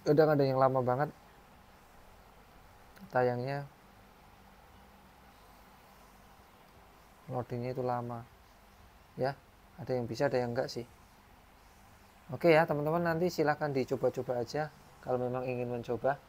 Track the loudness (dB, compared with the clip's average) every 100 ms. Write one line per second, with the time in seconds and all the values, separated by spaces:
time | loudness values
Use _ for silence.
0 | 4 6 6 6 4 4 4 4 0 0
1 | -2 -4 -20 -20 -20 -20 -20 -20 -20 -20
2 | -20 -20 -20 -20 -20 -20 -20 -20 -20 -20
3 | -6 0 0 0 -4 -6 -10 -18 -20 -20
4 | -20 -20 -20 -20 -20 -20 -20 -20 -20 -20
5 | -20 -20 -20 -20 -20 -20 -20 -20 -20 -20
6 | -20 -20 -20 -20 -20 -20 -20 -20 -20 -20
7 | -20 -20 -8 -6 -4 -6 -6 -4 -2 -2
8 | -4 -8 -12 -20 -20 -20 -20 -20 -20 -20
9 | -20 -4 -2 -4 -16 -20 -20 -16 -4 -2
10 | -2 0 0 2 0 -2 -4 -6 -12 -18
11 | -20 -20 -20 -20 -20 -20 -20 -20 -20 -20
12 | -20 -20 -14 0 6 6 6 0 0 0
13 | 0 0 -2 0 0 0 0 -2 -2 0
14 | 0 -2 -4 -4 -4 -4 -6 -10 -20 -18
15 | -4 -2 -2 -4 -4 -4 -4 -6 -6 -2
16 | -2 -2